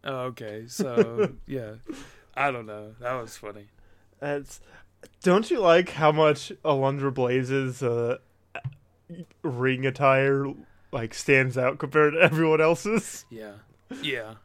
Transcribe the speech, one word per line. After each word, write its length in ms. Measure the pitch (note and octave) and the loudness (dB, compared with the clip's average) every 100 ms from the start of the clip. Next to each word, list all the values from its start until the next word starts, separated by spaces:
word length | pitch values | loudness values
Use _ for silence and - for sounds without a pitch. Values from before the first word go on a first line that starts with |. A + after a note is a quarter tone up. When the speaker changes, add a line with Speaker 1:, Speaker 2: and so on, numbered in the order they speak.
Speaker 1:
Oh, 200 | C#3+ C3+ | -8 -6
okay. 420 | B2+ A#2+ A2 G#2+ A#2 | -6 -8 -12 -12 -12
So, 640 | - D3+ A#2+ A#2 A#2+ G#3 - | -6 -2 -2 -2 -2 -2 -4
Speaker 2:
<laughs> 80 | - | -10
Speaker 1:
yeah. 280 | C3+ A2 A2+ - C#4 - - _ - | -10 -10 -14 -16 -16 -18 -20 _ -4
I 160 | C#3 | -2
don't 140 | B2 A2 | -2 -10
know. 280 | G#2 G#2+ A2+ | -14 -14 -10
That 140 | B2 | -8
was 240 | B2+ A2+ - | -8 -8 -14
funny. 300 | G#2+ G#2 G#2 _ - _ _ _ | -16 -16 -20 _ -20 _ _ _
Speaker 2:
That's, 400 | D3 C#3+ C#3 - - - - _ - _ | -6 -6 -8 -20 -20 -20 -20 _ -20 _
don't 280 | F#3+ F#3 A3 | 2 2 2
you 100 | D4+ | 2
like 300 | F3+ E3+ F3+ | 6 6 4
how 200 | - D3+ | 2 2
much 400 | D#3 D#3 C#3+ - - D#3 | 6 4 2 -6 -4 0
Alundra 480 | C#3 C3+ C#3 C#3 | 2 2 0 -2
Blaze's, 680 | B2+ B2 B2+ B2+ C3+ C3 B2+ | 0 0 0 0 -2 -2 -4
uh, 360 | B2+ A#2 A#2 C3 _ _ _ - C#3 - _ _ _ E3+ E3+ _ | -2 0 -2 -4 _ _ _ -14 -14 -14 _ _ _ -18 -18 _
ring 440 | D#3 B2 C3 C3 C3+ | -6 -2 0 0 -2
attire, 600 | C3 C#3 C3+ C#3 C#3 C#3 C#3+ - _ _ | 2 4 4 4 2 -2 -8 -18 _ _
like, 220 | C3 A2+ | -6 -6
stands 440 | - - C3+ C3 B2+ | -6 4 4 4 0
out 200 | B2+ C#3+ | -2 -2
compared 360 | C#3+ D3+ D3+ D#3+ | 0 4 4 6
to 40 | |
everyone 400 | E3+ D#3 D#3+ D#3 | 4 4 4 4
else's? 680 | D#3 E3 G#3 A3 - - - | 4 2 0 -2 -2 -16 -16
Speaker 1:
Yeah. 240 | A#2 G#2+ G#2 _ _ _ C4+ | -16 -16 -18 _ _ _ -10
Yeah. 320 | D3+ B2+ A2 A2 | -6 -6 -8 -16